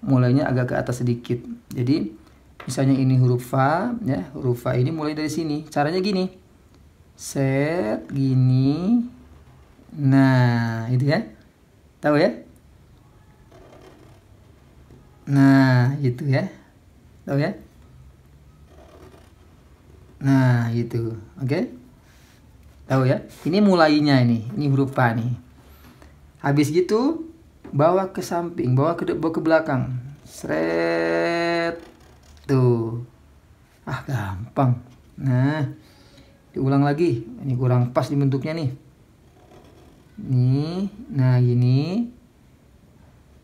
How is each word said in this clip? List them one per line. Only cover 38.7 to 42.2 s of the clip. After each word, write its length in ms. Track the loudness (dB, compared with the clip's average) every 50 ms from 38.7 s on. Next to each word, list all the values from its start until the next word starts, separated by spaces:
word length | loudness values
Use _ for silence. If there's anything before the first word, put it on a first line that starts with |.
| -6 -8 -16 -20 _ _ _ _ _ _ _ _ _ _ -20 -20 -20 -20 -20 -20 -20 -20 -20 -20 -20 -20 -20 -20 -18 -12 -6 -2
Nih, 560 | 0 2 2 2 2 0 -2 -2 -4 -4 -6 -6 -8 -12 -14 -8
nah, 320 | -2 0 2 2 2 2
gini. 640 | 2 2 2 2 2 2 2 2 0 -2 -2 -4 -4 -6 -10 -18